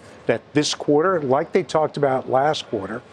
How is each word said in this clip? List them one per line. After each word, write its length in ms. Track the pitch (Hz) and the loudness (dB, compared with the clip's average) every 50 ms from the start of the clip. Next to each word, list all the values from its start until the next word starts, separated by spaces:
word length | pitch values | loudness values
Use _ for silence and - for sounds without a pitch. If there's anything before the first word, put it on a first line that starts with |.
| - - - - - | -20 -20 -20 -8 -2
that 140 | - 120 110 - - - | -2 -2 -2 -2 -2 0
this 200 | 147 147 - - | 0 0 0 -4
quarter, 480 | - - - 147 147 165 190 190 165 | -4 0 2 2 2 4 2 0 0
like 300 | 143 123 135 143 170 - | 0 0 0 0 0 0
they 100 | - 196 | -2 -2
talked 360 | 151 - - 160 156 147 - | -2 0 0 0 0 0 -2
about 320 | 151 143 135 131 127 123 123 | 0 0 0 0 -2 -2 0
last 380 | 123 131 139 156 147 - - - | 0 2 2 2 0 -2 -6 -6
quarter 320 | 123 104 95 95 110 127 - - | -6 -6 -6 -6 -10 -10 -12 -14